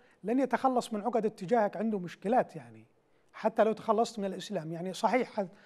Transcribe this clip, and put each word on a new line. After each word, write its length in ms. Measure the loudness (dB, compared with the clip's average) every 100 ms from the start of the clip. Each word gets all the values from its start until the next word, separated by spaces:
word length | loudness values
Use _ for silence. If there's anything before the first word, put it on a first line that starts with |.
| _ _
لن 160 | -2 0
يتخلص 540 | 2 2 2 2 -2
من 80 | -4
عقد 240 | -2 0
اتجاهك، 520 | 0 -4 0 2 2 0
عنده 220 | -2 -2
مشكلات. 560 | -6 -6 0 2 2
يعني 300 | -4 -18 -20 -20 _ _ _ _
حتى 300 | -2 0 4
لو 100 | 2
تخلصت 460 | 2 0 2 0 -2
من 60 |
الإسلام، 460 | -6 -6 -6 -6 -4
يعني 220 | -6 -6
صحيح 460 | 0 2 2 0 -4
ح-، 60 | -6 -8